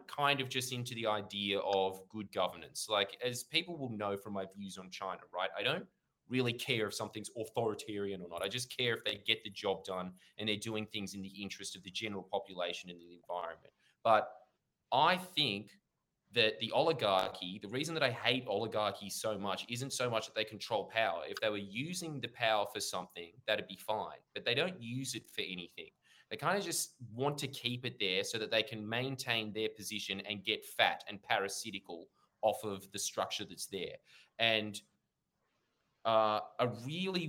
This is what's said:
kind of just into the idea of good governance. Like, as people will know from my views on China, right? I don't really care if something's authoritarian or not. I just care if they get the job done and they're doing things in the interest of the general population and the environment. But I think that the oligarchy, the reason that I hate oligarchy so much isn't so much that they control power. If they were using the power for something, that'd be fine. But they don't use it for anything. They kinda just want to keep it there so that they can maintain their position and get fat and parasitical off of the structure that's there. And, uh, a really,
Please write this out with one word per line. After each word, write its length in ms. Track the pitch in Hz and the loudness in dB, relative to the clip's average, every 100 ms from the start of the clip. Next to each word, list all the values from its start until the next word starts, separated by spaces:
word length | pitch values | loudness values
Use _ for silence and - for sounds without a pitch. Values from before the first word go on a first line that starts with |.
| - | -6
kind 340 | - 143 139 | 2 4 4
of 80 | 127 | 0
just 240 | 131 127 | -2 -2
into 220 | 123 123 | -2 -4
the 120 | 113 110 | 0 2
idea 520 | 107 101 104 101 98 | 2 0 -2 2 2
of 400 | 95 98 95 92 - | 4 4 4 0 -8
good 240 | 110 101 | -8 -4
governance. 560 | 101 90 85 73 - - | 0 0 0 -10 -6 2
Like, 280 | 104 101 - | 4 4 0
as 200 | 123 120 | -4 -4
people 320 | - 160 180 165 | 0 0 0 -4
will 140 | 131 | -4
know 260 | 107 104 98 | -2 0 -2
from 160 | 107 | -4
my 140 | 101 92 101 | -6 -6 -8
views 220 | 98 95 | -10 -10
on 120 | 92 | -12
China, 300 | - 95 87 - | -6 -6 -6 -6
right? 160 | 90 95 98 | -2 0 2
I 40 | |
don't 240 | 113 170 - _ _ _ - | 0 0 -4 _ _ _ -2
really 240 | 127 123 | 2 2
care 320 | 117 - 120 104 | 2 0 2 2
if 60 | |
something's 360 | - 107 110 101 117 | -2 -6 -6 -8 -6
authoritarian 840 | 107 - 113 101 - 101 101 95 | -4 0 0 0 -4 -4 -2 -4
or 60 | 87 | -6
not. 140 | 85 | -4
I 60 | 98 | -2
just 260 | 123 123 - | -4 -4 0
care 180 | 123 113 | 0 0
if 80 | |
they 180 | 107 104 - | -2 -2 0
get 180 | 107 | -2
the 60 | 107 | -4
job 340 | 95 101 95 | -2 0 0
done 280 | 101 92 90 90 - - | -2 -6 -6 -10 -16 -6
and 100 | 107 | -2
they're 80 | 104 | -2
doing 300 | 113 107 107 | -2 -4 -4
things 280 | 107 95 | -6 -6
in 80 | 98 | -8
the 60 | 95 | -10
interest 480 | 98 98 - 98 95 | -10 -10 -8 -10 -10
of 80 | |
the 60 | 92 | -10
general 320 | 90 110 101 90 | -6 -6 -6 -4
population 580 | 98 98 90 87 87 90 | -4 -4 -4 -4 -4 -10
and 100 | 87 | -16
the 140 | 87 | -16
environment. 580 | 87 - 90 85 82 - _ _ _ | -16 -6 -4 -4 -8 -16 _ _ _
But 260 | 117 107 - - - _ _ _ - | 6 6 4 -6 -20 _ _ _ 2
I 260 | 127 156 180 | 6 6 6
think 520 | 180 - 139 101 110 - _ _ _ _ _ | 2 2 2 0 -4 -16 _ _ _ _ _
that 260 | 120 110 - | 4 4 4
the 140 | 113 | 0
oligarchy, 880 | 120 160 151 104 95 95 - 90 101 | 4 4 4 6 4 4 -2 -8 -6
the 60 | 101 | -4
reason 260 | 123 147 | -4 -2
that 80 | 160 | 2
I 80 | 135 | 2
hate 340 | 120 117 127 123 | 4 4 2 2
oligarchy 600 | 101 110 110 104 98 101 | 0 0 2 2 0 -6
so 300 | - 110 104 | -2 -2 0
much 260 | 101 90 - | 0 -2 -4
isn't 240 | 120 135 | -4 -4
so 180 | - 127 | -2 0
much 160 | 113 - | 0 0
that 80 | |
they 80 | - | -2
control 400 | 107 104 - 110 - | -2 -4 -2 -2 2
power. 300 | 113 107 85 71 | 2 2 0 -4
If 120 | 104 | -2
they 80 | 110 | 0
were 80 | 104 | -2
using 600 | 101 107 156 180 165 143 | -4 -6 -4 -4 -6 -6
the 80 | 120 | -8
power 380 | - 113 107 101 | 0 4 4 2
for 60 | 107 | -2
something, 500 | - 92 90 87 85 - - | -4 -4 -6 -10 -14 -6 0
that'd 220 | 107 92 | 0 0
be 80 | 95 | -6
fine. 420 | - 107 85 67 _ | -2 -2 -2 -8 _
But 100 | 104 | -4
they 100 | 120 | 0
don't 260 | 123 180 180 | 2 2 -2
use 320 | 117 127 131 | -6 -4 -4
it 160 | 113 - | -6 -8
for 120 | - | -6
anything. 480 | 87 90 85 - 82 _ _ - - | -6 -6 -10 -14 -16 _ _ -20 -10
They 80 | - | -4
kinda 240 | 151 190 | 0 0
just 360 | - - - - 113 | 0 -2 -4 -8 -10
want 240 | 110 139 147 | 0 0 0
to 80 | 139 | -4
keep 400 | - 123 123 123 | -2 -2 -2 -4
it 140 | - | -2
there 240 | 98 92 | 0 2
so 120 | 101 117 | 0 -2
that 120 | 107 | 2
they 140 | 113 | 2
can 220 | 110 110 107 | 2 -2 -2
maintain 680 | 117 131 127 127 117 107 | -2 -2 -2 -2 -2 -2
their 160 | 104 110 | -2 -2
position 520 | 110 95 104 - 98 | -4 -6 -6 -4 -6
and 200 | 101 104 | -4 -4
get 200 | 101 104 | -2 -2
fat 400 | - - 101 82 - | 0 4 4 2 -6
and 140 | 104 | -8
parasitical 880 | - 113 98 - 113 95 - 85 87 _ _ _ | 0 0 0 -4 -6 -8 -8 -12 -12 _ _ _
off 220 | 110 - | 2 2
of 260 | 110 98 - | -2 -6 -6
the 80 | 101 | -6
structure 460 | - - 104 - | -4 -2 -2 -2
that's 220 | 95 87 - | -8 -10 -6
there. 280 | 98 78 - _ - - - | -6 -6 -10 _ -20 -10 2
And, 380 | 113 110 107 98 - _ _ _ _ _ _ _ _ _ _ _ | 4 4 0 -6 -12 _ _ _ _ _ _ _ _ _ _ _
uh, 360 | - 110 107 107 - - | 6 8 8 4 0 0
a 100 | 120 107 | 0 0
really, 440 | 123 170 190 185 | -4 -2 0 0